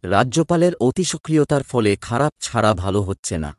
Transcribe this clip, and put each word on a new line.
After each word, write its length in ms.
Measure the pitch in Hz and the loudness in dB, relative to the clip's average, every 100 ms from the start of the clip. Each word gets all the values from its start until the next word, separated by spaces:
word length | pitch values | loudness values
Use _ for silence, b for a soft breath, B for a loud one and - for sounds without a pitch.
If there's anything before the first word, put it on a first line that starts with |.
রাজ্যপালের 680 | 92 98 123 135 160 175 175 175 | 0 2 2 0 0 2 2 2
অতিসক্রিয়তার 840 | 123 - 180 165 - 156 143 143 | -2 0 -4 -4 -2 0 2 0
ফলে 280 | 131 123 107 101 | -2 0 2 0
খারাপ 320 | - 120 147 - | -2 -2 -2 -2
ছাড়া 320 | - 117 107 | -6 0 2
ভালো 260 | 87 90 98 | 2 0 -2
হচ্ছে 340 | 95 98 - 90 | -2 -6 -6 -6
না। 120 | 76 | -6